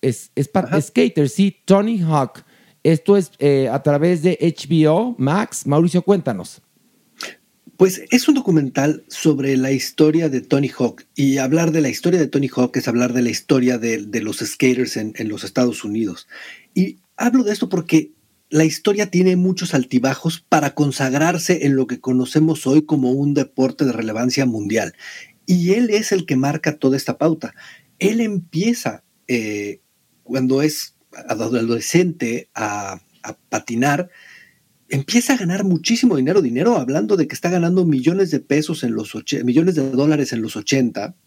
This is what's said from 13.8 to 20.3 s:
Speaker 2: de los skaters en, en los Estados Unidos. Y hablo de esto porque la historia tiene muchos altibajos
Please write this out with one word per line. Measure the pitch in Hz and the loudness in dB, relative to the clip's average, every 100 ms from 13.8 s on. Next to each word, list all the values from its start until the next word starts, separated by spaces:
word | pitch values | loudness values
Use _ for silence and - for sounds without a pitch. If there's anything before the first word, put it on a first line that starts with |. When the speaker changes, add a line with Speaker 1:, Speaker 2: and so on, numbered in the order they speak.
| 117 110 | -2 -4
Speaker 2:
de | 104 113 | -4 -6
los | 107 101 | -6 -8
skaters | 113 - 131 123 127 - | -8 0 0 2 -2 -4
en, | 110 - | -8 -6
en | 110 | -8
los | 98 | -8
Estados | 98 - 123 107 | -6 0 0 -2
Unidos. | 104 104 110 85 - - - - _ | -6 -4 -4 -6 -16 -20 -20 -20 _
Y | - 185 - _ - | -2 -2 -2 _ -4
hablo | 233 254 | 0 2
de | 208 | 2
esto | 208 - | -2 -2
porque | 185 165 160 151 _ _ _ _ | -2 2 0 0 _ _ _ _
la | 151 | 2
historia | 160 151 - 202 202 | 2 2 -2 0 0
tiene | 180 185 185 | 2 4 4
muchos | 185 185 175 | 2 0 -2
altibajos | 143 123 127 131 135 165 | -2 0 0 0 -2 -4